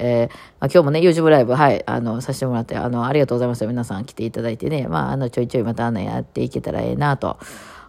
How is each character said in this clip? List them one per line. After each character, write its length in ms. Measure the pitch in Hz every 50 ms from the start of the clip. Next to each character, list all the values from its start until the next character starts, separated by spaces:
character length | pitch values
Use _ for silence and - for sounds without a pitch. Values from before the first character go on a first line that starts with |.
| 120 123 120 117 117
え 0 |
ー、 20 | 113
ま 60 | -
あ、 300 | - - - _ - 139
今 160 | 139 - 180
日 20 | 151
も 80 | 139
ね、 80 | 151 160
YouTube 300 | 175 180 160 165 160 156
ラ 100 | 156 135
イ 60 | 120
ブ、 80 | 117 123
は 180 | 139 147 135
い、 100 | 107 - -
あ 160 | - 120 120
の、 180 | 117 113 110 117
さ 140 | 127 - 135
せ 80 | -
て 40 | 135
も 100 | 127 123
ら 60 | 117
っ 40 | 117
て、 100 | - -
あ 140 | 110 - 123
の、 160 | 123 120 117
あ 80 | 127 147
り 80 | 151
が 60 | 135
と 80 | 131 120
う 20 |
ご 20 | 120
ざ 60 | 123
い 20 |
ま 80 | 123 120
す。 100 | - 113
皆 200 | 110 123 120 117
さ 120 | - 98
ん 60 | 98 123
来 80 | -
て 140 | - - 110
い 60 | 117
た 100 | - 117
だ 80 | 117 117
い 80 | 110
て 100 | - -
ね。 200 | 143 156 143 127 -
ま 180 | 165 156 131
あ、 40 | 131
あ 40 | 139
の、 140 | 135 131 117
ち 100 | - 123
ょ 20 |
い 60 | 120
ち 100 | 120 -
ょ 40 | 127
い 20 | 104
ま 100 | 117 113
た、 120 | 123 117
あ 60 | 120
の、 100 | 117 95
や 180 | 104 107 110 123
っ 40 | 131
て 180 | - - -
い 80 | 123 123
け 100 | - 120
た 140 | 117 - -
ら 80 | -
え 80 | 113 120
え 60 | 123
な 180 | 135 143 147 135
と 220 | - - 87 - - - - - - - - - - -